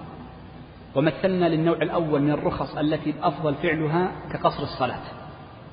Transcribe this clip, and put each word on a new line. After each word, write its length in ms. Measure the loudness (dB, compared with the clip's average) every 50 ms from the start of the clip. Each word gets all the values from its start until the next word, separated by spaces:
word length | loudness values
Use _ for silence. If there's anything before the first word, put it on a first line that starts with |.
| -12 -14 -14 -14 -14 -16 -16 -16 -16 -16 -16 -16 -16 -18 -18 -18 -18 -2 2
ومثلنا 520 | 4 4 4 2 2 2 2 4 4 4
للنوع 300 | 4 4 4 4 4 4
الأول 460 | 4 2 0 2 0 2 2 4 4 4
من 80 | 4
الرخص 460 | 2 2 0 -2 -2 -2 -4 -4 -2
التي 340 | 0 0 2 0 0 0 -2
الأفضل 440 | -4 0 0 0 0 2 0 0 0
فعلها 580 | 2 2 2 2 2 2 2 2 2 2 0 -2 -6 -8 -8 -8
كقصر 300 | 2 2 2 2 2 -4
الصلاة 400 | -6 -2 0 0 0 0 -4 -8 -12 -12 -12 -14 -14 -14 -14 -16 -16 -18 -18 -18 -18